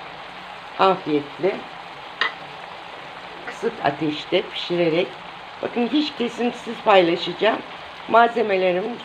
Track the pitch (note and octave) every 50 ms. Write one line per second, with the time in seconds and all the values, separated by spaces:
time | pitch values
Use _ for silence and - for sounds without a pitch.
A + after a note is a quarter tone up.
0 | - - - - - - - - - - - - - - - - F#3+ F#3+ F#3 F#3
1 | - D#3 D3+ C#3+ C#3 - - - D3+ F#3+ A3+ A#3+ - - - - - - - -
2 | - - - - - - - - - - - - - - - - - - - -
3 | - - - - - - - - - - - - - A3+ A3+ - - C#3+ C#3 C#3+
4 | D#3+ D3+ D3+ D3+ - - - F#3 F3+ - - - - - F3+ F3 F3 E3 D3+ E3+
5 | G3 - - - - - - - - - - - - - - A#3 A#3+ A3+ B3+ D4+
6 | D4+ - - - A#3+ A3+ - - A#3 A#3+ A#3 - - A3+ A#3 - - A3+ G3+ F#3+
7 | F3+ E3 F3 F3 - - E3+ - F#3+ G#3+ B3 - - - - - - - - -
8 | - - G#3+ A3+ A#3 A#3 A#3 B3+ A3 G#3+ G3 F#3 F#3 F#3 F3 F3+ G3+ A#3+ A#3+ G3